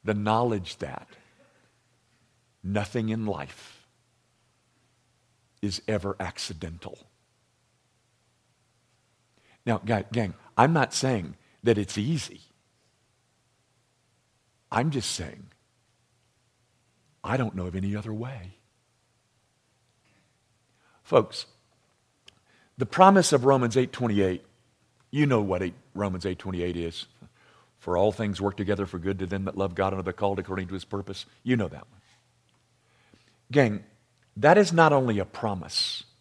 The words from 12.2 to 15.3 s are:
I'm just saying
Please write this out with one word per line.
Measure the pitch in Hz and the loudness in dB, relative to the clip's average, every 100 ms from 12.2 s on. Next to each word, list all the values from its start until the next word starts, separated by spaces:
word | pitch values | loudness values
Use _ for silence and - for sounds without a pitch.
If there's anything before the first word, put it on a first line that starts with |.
| - 95 _ _ _ _ _ _ _ _ _ _ _ _ _ _ _ _ _ _ _ _ _ _ _ | -6 -16 _ _ _ _ _ _ _ _ _ _ _ _ _ _ _ _ _ _ _ _ _ _ _
I'm | 110 156 | -2 0
just | 139 - | -2 -4
saying | - 85 | -6 -10